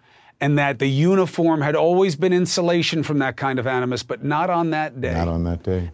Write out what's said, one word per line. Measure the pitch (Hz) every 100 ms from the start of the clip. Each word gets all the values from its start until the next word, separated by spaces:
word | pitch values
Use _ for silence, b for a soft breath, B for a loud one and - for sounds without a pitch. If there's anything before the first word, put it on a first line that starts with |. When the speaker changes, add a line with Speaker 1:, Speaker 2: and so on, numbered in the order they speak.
| b b b b
Speaker 1:
and | 143 147
that | 139 127
the | 135
uniform | 135 170 196 175 - 165 156
had | 147
always | 151 160 180 196 143
been | 185
insulation | 180 175 - 175 175 - 165
from | 143 147
that | 135 120
kind | 139 131
of | 120
animus, | 127 123 120
but | - 120
not | 139 151 180
on | 175 165
that | 156 156 127
day. | 120
Speaker 2:
Not | 87 85
on | 82
that | 85 85
day. | - 92 85